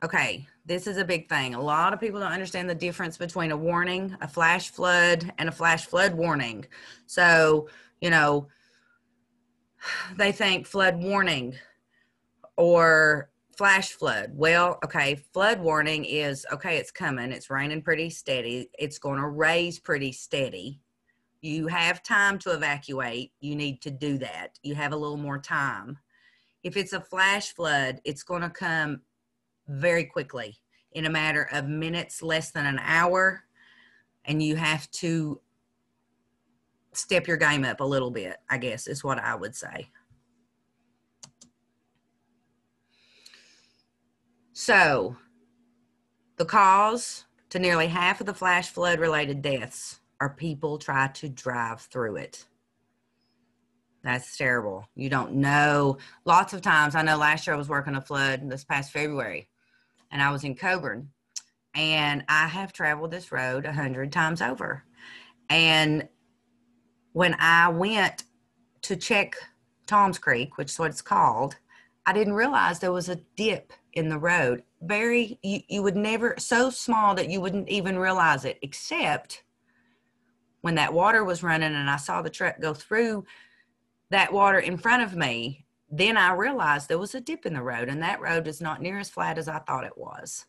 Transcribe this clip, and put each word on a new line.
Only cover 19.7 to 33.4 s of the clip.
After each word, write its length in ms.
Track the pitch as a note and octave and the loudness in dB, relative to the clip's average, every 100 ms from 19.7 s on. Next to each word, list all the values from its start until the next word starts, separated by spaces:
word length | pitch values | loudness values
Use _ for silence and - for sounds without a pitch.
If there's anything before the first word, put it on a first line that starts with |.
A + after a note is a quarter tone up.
| E3+ | -6
pretty 340 | - D3 C3+ | -6 -4 -4
steady. 680 | - - D3 B2+ F#2 G#2+ C#3 _ _ _ _ _ _ | -10 -8 -4 -4 -6 -14 -16 _ _ _ _ _ _
You 260 | D#3+ D#3 D#3 | -8 -6 -4
have 360 | F3 E3+ F3+ | 0 0 -2
time 360 | - G#3 G3+ G3 | 0 2 2 0
to 120 | F#3+ | -2
evacuate. 800 | D#3 D3 C#3+ D3 C3 A#2+ A#2+ C3 _ | -2 -2 -4 -6 -8 -6 -8 -12 _
You 160 | C#3+ D3 | -8 -4
need 260 | C#3+ C3+ | -6 -6
to 80 | D3+ | -10
do 280 | C3 D3 C#3 | -6 -4 -4
that. 400 | A#2 E2 F2+ _ | -4 -8 -12 _
You 120 | C#3+ | -10
have 180 | D3 C#3+ | -6 -4
a 40 | D3+ | -4
little 200 | D3 D3 | -6 -6
more 220 | C#3+ C#3 | -8 -8
time. 600 | - D#3 C#3 G#2 A2+ C#3+ _ _ _ _ _ _ | -6 -4 -4 -6 -12 -18 _ _ _ _ _ _
If 140 | F3+ G3 | -8 -6
it's 160 | F#3+ | -6
a 80 | F#3+ | -8
flash 520 | - F#3 F#3+ G#3 - | -6 0 2 2 -4
flood, 480 | - D#3+ C#3+ C3 C3 | -6 0 0 0 -4
it's 180 | - C#3+ | -8 -10
gonna 280 | - F3 E3+ | -6 -6 -6
come 520 | - F3 D#3+ D3+ C#3 _ _ _ _ _ _ - | -6 -2 -2 -2 -4 _ _ _ _ _ _ -12
very 360 | C#3 F3 E3+ | -2 2 2
quickly 540 | C3+ E3 C3+ B2 G#2+ A2 _ _ _ | 0 -6 -8 -10 -12 -16 _ _ _
in 140 | - D#3 | -6 -2
a 40 | |
matter 380 | D#3+ D#3 D3+ - | 0 0 0 -2
of 160 | C#3+ C#3+ | -4 -4
minutes, 540 | D#3 D#3+ E3+ - - | -6 -4 -6 -8 -8
less 280 | E3 D#3+ D#3+ | -4 -4 -4
than 160 | D#3+ C#3+ | -4 -2
an 120 | C3+ | -2
hour, 600 | - E3 F3 F#3 F#3+ F#3 | 0 2 2 4 2 0